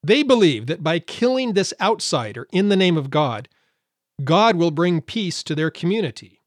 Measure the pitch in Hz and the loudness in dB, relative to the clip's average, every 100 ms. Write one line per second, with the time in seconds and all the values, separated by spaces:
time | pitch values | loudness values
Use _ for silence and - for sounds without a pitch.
0 | 143 247 285 247 185 117 117 160 156 170 | 2 2 4 4 4 2 -6 -6 -2 -2
1 | - - 240 262 254 202 190 - 196 214 | -4 -2 0 0 0 -2 -2 -2 -2 0
2 | - 151 110 110 - 180 202 196 185 160 | -2 -4 -4 -10 -4 0 2 4 4 2
3 | 135 151 147 110 - _ _ _ _ _ | 0 0 0 -4 -12 _ _ _ _ _
4 | _ - 135 170 226 185 170 151 175 170 | _ -10 0 4 4 4 0 2 0 0
5 | - 226 190 - - 151 160 - 170 214 | -2 -6 -4 -6 -6 -4 -4 -2 -2 -2
6 | 196 - 98 _ | -4 -8 -20 _